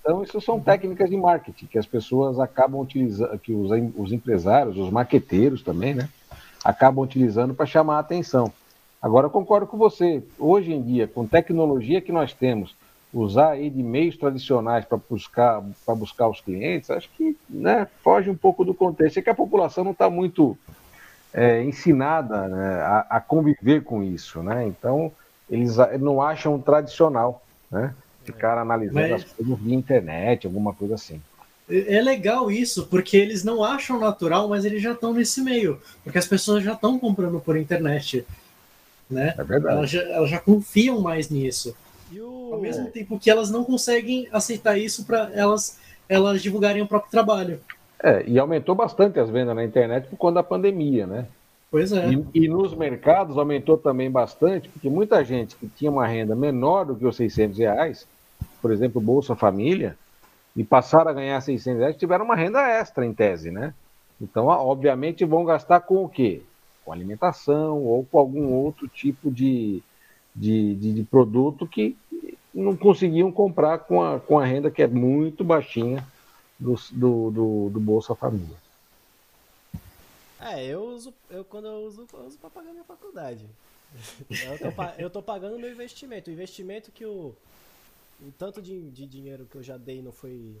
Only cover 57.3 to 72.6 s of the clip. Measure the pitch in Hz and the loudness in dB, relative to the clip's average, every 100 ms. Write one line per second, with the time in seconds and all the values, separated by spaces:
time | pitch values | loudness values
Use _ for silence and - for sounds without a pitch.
57.3 | - 107 98 113 107 160 123 - _ _ | 0 -2 2 0 2 -2 -4 -18 _ _
58.3 | _ - - 117 107 123 120 110 135 - | _ -16 -6 -2 0 0 0 2 0 0
59.3 | 110 107 95 120 190 117 78 _ _ _ | 0 2 2 -2 -2 -4 -8 _ _ _
60.3 | _ _ - 110 131 123 160 160 139 135 | _ _ -8 2 2 6 4 4 -2 -4
61.3 | 139 135 127 127 120 135 151 175 180 226 | -4 -4 -6 -4 0 -2 -2 -2 0 0
62.3 | 165 165 247 269 226 208 - 120 107 104 | 0 0 0 0 0 -2 -4 -4 0 0
63.3 | 87 80 90 139 - _ _ _ _ 104 | 0 -8 -8 -10 -10 _ _ _ _ -6
64.3 | - 127 170 131 135 139 131 151 165 175 | 0 2 2 0 0 0 0 -4 -2 0
65.3 | 160 170 156 - 175 - 190 180 - 120 | 0 2 0 4 2 4 0 0 0 0
66.3 | 78 - _ _ _ - 85 92 107 180 | 0 -12 _ _ _ -16 -12 -10 -2 -2
67.3 | - - 147 156 151 127 120 131 160 139 | -2 0 0 0 -2 0 0 2 4 4
68.3 | 139 143 127 143 156 131 - 143 135 151 | 0 -2 0 -2 -6 -14 -6 -6 -4 -6
69.3 | 123 131 127 110 95 _ _ _ _ _ | -2 0 0 -2 -6 _ _ _ _ _
70.3 | - 107 110 104 98 110 110 107 135 117 | -6 0 2 0 -2 -4 -4 2 4 4
71.3 | 113 139 143 170 - 214 - _ 339 - | 2 0 -2 -10 -4 -4 -4 _ -14 -14
72.3 | - _ 180 | -20 _ -6